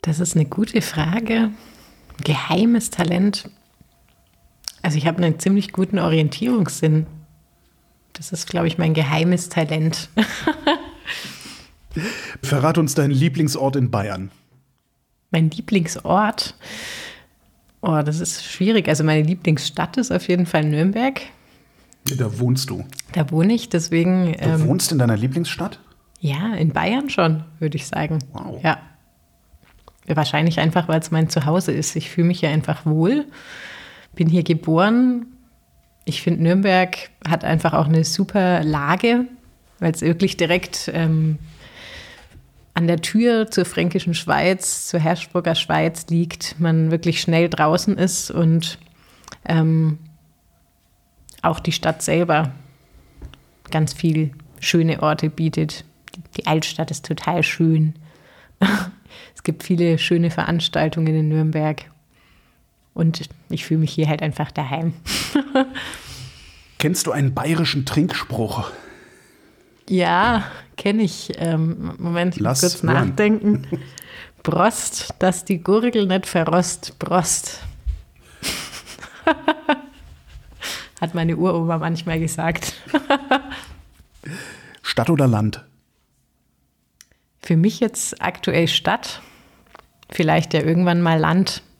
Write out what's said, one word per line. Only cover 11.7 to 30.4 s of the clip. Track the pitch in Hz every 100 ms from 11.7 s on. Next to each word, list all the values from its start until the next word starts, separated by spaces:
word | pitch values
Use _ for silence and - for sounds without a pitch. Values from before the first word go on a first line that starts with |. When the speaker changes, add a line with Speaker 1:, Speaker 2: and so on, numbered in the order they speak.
| _ - 160 196 - - -
Speaker 2:
Verrat | - 143 143 170
uns | 160
deinen | - 143
Lieblingsort | 131 165 135 151 131 135 139
in | 123
Bayern. | 104 101 92 95 _ _ _ _ _ _ _ _ _ _
Speaker 1:
Mein | 165 160
Lieblingsort? | 160 - 196 160 - - 180 214 - - - - - - - - - _ _ _ _ _ _
Oh, | - 156
das | 147 156
ist | 175 -
schwierig. | - - 185 226 170
Also | 156
meine | 156 156
Lieblingsstadt | 151 180 - 151 - - 165 -
ist | 240
auf | 180 -
jeden | 180 170
Fall | 160
Nürnberg. | 151 151 180 214 254 269 - - _ _ _ _ _ _ 135
Speaker 2:
Ja, | 131
da | 113 107
wohnst | 123 131 -
du. | 90 - - -
Speaker 1:
Da | 175 143
wohne | 160 185
ich, | 233 -
deswegen, | 175 160 165 170 185 175
Speaker 2:
Du | -
Speaker 1:
ähm, | - 160 156
Speaker 2:
wohnst | 190 -
in | 156
deiner | 123 107
Lieblingsstadt? | 127 139 165 - 208 - _ _ _ _
Speaker 1:
Ja, | 151 139 208
in | 214 160
Bayern | 143 165 240 277
schon, | - 165 156 156 -
würde | 156 151
ich | -
sagen. | - 151 156 -
Speaker 2:
Wow. | - - -
Speaker 1:
Ja. | 165 151 - _ _ _ _ _ _ _ _ _ - _ -
Wahrscheinlich | 156 143 151